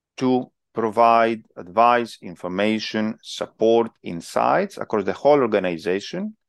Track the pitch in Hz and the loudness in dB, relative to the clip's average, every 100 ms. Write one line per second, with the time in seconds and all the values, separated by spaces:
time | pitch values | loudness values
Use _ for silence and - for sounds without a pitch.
0 | _ - 127 127 - _ _ - 110 110 | _ -4 0 0 -2 _ _ -4 -2 2
1 | 117 117 113 113 _ - 90 98 120 120 | 4 6 2 -2 _ -20 -6 2 4 4
2 | 117 - 95 82 90 92 107 110 - 110 | -2 -12 -16 -10 -8 -2 0 -2 -4 -4
3 | 107 - - - - - 110 113 113 _ | -4 -6 -14 -10 -10 0 4 4 2 _
4 | 101 85 - 117 120 151 196 - - 107 | -12 -12 -6 -2 2 0 -2 -8 -6 -4
5 | 98 92 143 147 117 104 92 82 85 95 | -4 0 2 4 2 0 -2 -4 -4 -4
6 | - 180 214 - | -4 -8 -10 -12